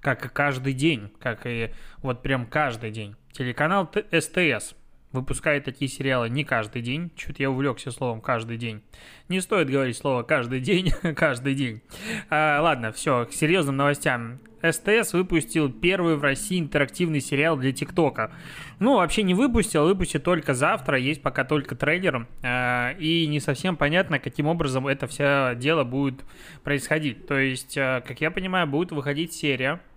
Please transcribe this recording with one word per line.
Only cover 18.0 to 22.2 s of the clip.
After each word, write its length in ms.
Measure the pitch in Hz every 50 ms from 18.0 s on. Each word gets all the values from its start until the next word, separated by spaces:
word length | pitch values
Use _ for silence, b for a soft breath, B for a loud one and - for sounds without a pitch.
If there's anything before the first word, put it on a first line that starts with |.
| 160 135 - - 113 110 B B B B B B B B B B
Ну, 180 | 185 240 277 220
вообще 260 | 175 160 - - 214
не 100 | 185 180
выпустил, 520 | 185 262 285 233 233 190 - - 160 147
выпустит 380 | 165 202 190 175 - - 151 -
только 300 | - 180 165 151 - 131
завтра, 460 | 123 135 165 208 202 131 151 147 131
есть 240 | 127 135 156 147 -
пока 200 | 143 - - 135
только 320 | 131 151 151 139 - 143
трейлер. 520 | 120 - 139 160 180 185 180 135 123